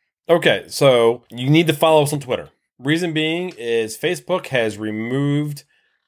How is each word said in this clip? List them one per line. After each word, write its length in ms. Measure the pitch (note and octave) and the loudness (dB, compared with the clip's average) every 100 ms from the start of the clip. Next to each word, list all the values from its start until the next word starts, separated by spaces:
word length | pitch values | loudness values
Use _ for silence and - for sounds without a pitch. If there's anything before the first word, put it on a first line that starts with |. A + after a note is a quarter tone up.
| _ _ - | _ _ 0
Okay, 360 | E3+ D3+ G2+ - | 2 2 0 -2
so 560 | - C#3 B2 A#2 A#2+ - | 0 4 4 4 0 -6
you 200 | A#2 B2+ | -6 2
need 160 | D#3 E3 | 4 4
to 80 | |
follow 280 | D3 D#3+ D#3 | 2 4 4
us 100 | C#3+ | 2
on 80 | D3 | -2
Twitter. 280 | B2 G#2 D2+ _ _ _ | -6 -8 -8 _ _ _
Reason 340 | B2+ E3 F3 | -2 -2 -2
being 380 | D#3 D#3 E3 F#3 - | -4 -2 -4 -6 -8
is 400 | A#2 A2+ A2 - | -4 -2 -2 -4
Facebook 480 | D#3 E3 - F3+ - | -6 -6 -4 -6 -2
has 300 | B2+ A2+ G2+ | -2 -2 -4
removed 840 | G#2+ G#2+ A2+ C3+ C#3+ C#3+ D3+ C#3+ - _ _ _ | -6 -6 -4 -2 0 0 -2 -8 -16 _ _ _